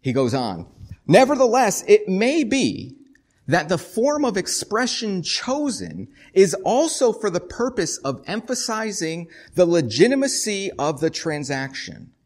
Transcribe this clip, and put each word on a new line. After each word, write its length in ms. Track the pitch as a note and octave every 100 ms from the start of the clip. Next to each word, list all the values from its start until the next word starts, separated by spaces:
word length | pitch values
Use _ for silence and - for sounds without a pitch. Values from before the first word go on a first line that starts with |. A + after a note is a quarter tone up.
He 120 | C3
goes 200 | B2+ B2+
on, 320 | C3 A#2+ F2 F2 - - - -
"Nevertheless, 760 | F3+ C4 C#4+ B3+ A#3+ A#3 - -
it 220 | G#3 -
may 340 | F#3+ A#3 D#4+
be 520 | B3 C4+ E3 - B2+ - - _ _ _ -
that 220 | E3 D3+
the 100 | F3+
form 460 | - - B3+ D4
of 140 | C4+ G3
expression 840 | - - - G#3 B3 - A3 F#3
chosen 880 | D#3+ - - C#4 D4 A3 F2+ D#2+ G2 _ -
is 200 | - F#3+ E3
also 480 | - A#3 D#4+ - B3+
for 180 | G#3+ G#3
the 120 | F3
purpose 560 | F3+ - A#3+ B3 E3 -
of 260 | C#3 B2+ -
emphasizing 1000 | G3+ A3 B3 - A3 A3 G3 D#3+ E3 E3+ - - -
the 100 | F3
legitimacy 1040 | E3+ B2+ G#2 G#3+ C4+ C4+ C4+ - G3 G3 -
of 220 | D3+ D3
the 80 | D#3+
transaction. 1000 | D#3 E3+ D3+ C3 C#3 C3+ C3+ - - B2+ _